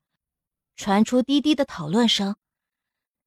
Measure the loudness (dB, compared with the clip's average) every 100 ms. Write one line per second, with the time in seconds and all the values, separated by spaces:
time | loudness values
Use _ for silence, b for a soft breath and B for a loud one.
0 | _ _ _ _ _ _ _ -12 -2 0
1 | 2 0 0 0 0 0 -2 -6 -4 0
2 | 2 0 -4 -8 _ _ _ _ _ _
3 | _ _